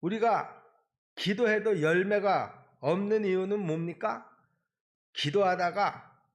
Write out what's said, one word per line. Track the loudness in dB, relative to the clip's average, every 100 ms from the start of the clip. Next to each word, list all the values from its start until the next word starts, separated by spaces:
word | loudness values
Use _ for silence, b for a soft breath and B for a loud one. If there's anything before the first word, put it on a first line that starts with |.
우리가 | -4 0 2 2 -2 -12 -20 _ _ _ _ -8
기도해도 | -4 0 2 2 0 0
열매가 | 2 2 2 0 2 0 -2 -10 -20 _
없는 | -2 0 0 0 2
이유는 | 0 0 -2
뭡니까? | -2 -4 -4 -6 -6 -6 -10 _ _ _ _ _ _ _ _
기도하다가 | -6 -2 2 2 2 0 0 -2 -2 -18 _ _